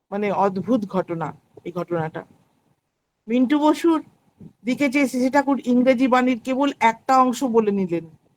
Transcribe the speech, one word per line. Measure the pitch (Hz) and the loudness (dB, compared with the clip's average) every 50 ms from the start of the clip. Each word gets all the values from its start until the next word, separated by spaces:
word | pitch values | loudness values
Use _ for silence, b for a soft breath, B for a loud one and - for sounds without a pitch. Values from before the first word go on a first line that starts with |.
| _ - | _ -10
মানে | 196 208 208 202 | -6 -4 -2 -2
অদ্ভুত | 175 180 196 202 190 196 165 214 254 240 196 | 0 0 0 0 0 -2 -2 -2 -2 -2 -2
ঘটনা | 190 - 185 175 - 170 165 156 139 - - _ _ _ - - | -4 -4 -6 -4 -4 -6 -8 -8 -10 -10 -14 _ _ _ -18 -16
এই | 175 | -12
ঘটনাটা। | 165 180 170 - 175 165 156 160 - 175 - _ _ _ _ _ _ _ _ _ _ _ _ _ _ _ _ _ _ _ - | -10 -10 -8 -6 -4 -4 -6 -6 -8 -12 -16 _ _ _ _ _ _ _ _ _ _ _ _ _ _ _ _ _ _ _ -8
মিন্টু | 214 233 254 262 226 302 294 | -2 0 0 2 2 2 2
বসুর | 294 302 294 294 - 339 320 311 - _ _ _ _ _ _ - - - _ _ - | 4 2 2 2 2 2 2 0 -2 _ _ _ _ _ _ -20 -20 -20 _ _ -6
দিকে | 226 254 - 285 277 | -6 -2 -2 -2 0
চেয়ে | 233 285 277 | 0 0 0
শ্রী | 233 - 247 254 262 | 0 0 -2 -2 2
ঠাকুর | 247 285 277 269 277 226 - | 2 0 2 2 -2 -2 0
ইংরেজি | 240 247 247 247 262 262 233 269 | 0 2 2 4 4 2 2 2
বাণীর | 240 247 254 247 254 254 220 | 2 2 2 2 0 -2 -4
কেবল | - 262 262 262 285 285 - - | -4 -6 -2 -2 -2 -2 -2 0
একটা | 220 226 226 - - - 262 262 | 0 0 0 0 -2 2 4 4
অংশ | 254 254 240 - 277 | 4 2 0 -2 -2
বলে | 247 220 226 214 202 | 0 2 2 2 2
নিলেন, | 202 196 190 170 170 165 165 160 - _ _ _ _ | 0 -2 -2 -2 -4 -6 -6 -10 -20 _ _ _ _